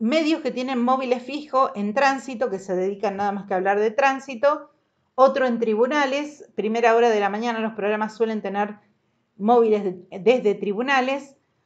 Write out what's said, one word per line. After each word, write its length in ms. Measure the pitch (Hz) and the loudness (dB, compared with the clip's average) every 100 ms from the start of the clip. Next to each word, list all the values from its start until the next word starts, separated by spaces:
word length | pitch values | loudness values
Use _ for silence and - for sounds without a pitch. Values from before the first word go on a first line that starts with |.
medios 400 | 226 311 311 311 | -2 0 2 0
que 100 | 262 | -2
tienen 320 | 240 254 254 | -4 -4 -2
móviles 400 | 240 262 262 240 | 0 0 0 -4
fijos 480 | 247 294 294 262 262 - | -4 -10 -2 0 0 0
en 180 | 202 | -4
tránsito, 560 | 214 277 269 - 240 247 | 2 2 0 -6 -6 -4
que 100 | 190 | -4
se 160 | - 180 | -4 -2
dedican 400 | 190 202 208 196 | -2 -2 -4 -2
nada 160 | 202 | -4
más 140 | 202 190 | -4 -4
que 80 | |
a 40 | 185 | -2
hablar 220 | 190 202 | 0 0
de 120 | 220 | 0
tránsito, 800 | 220 269 269 254 240 285 294 - _ _ _ _ - | 2 0 0 -6 -2 0 0 -4 _ _ _ _ 4
otro 300 | 262 269 254 | 4 4 0
en 140 | 233 | 0
tribunales. 840 | 226 214 247 302 277 277 294 - - - | 0 2 2 2 0 -2 -6 -12 -12 -6
Primera 400 | 208 226 233 226 | -4 2 4 6
hora 140 | 233 | 4
de 120 | 214 | 4
la 80 | 202 | 0
mañana 300 | 208 240 226 | -2 -4 -4
los 140 | 220 | -6
programas 400 | 220 196 214 214 | -4 -2 -2 -4
suelen 280 | - 226 220 | -2 -2 -2
tener 380 | 196 196 208 214 _ _ _ _ _ - | -4 -4 -4 -6 _ _ _ _ _ -4
móviles 460 | 208 240 226 208 196 | 2 4 4 2 0
de-, 340 | 180 - 170 | -6 -10 -2
desde 360 | 185 254 208 202 | 2 2 2 0
tribunales, 800 | 202 202 254 269 254 269 277 - _ _ | -2 -4 0 0 0 -4 -8 -20 _ _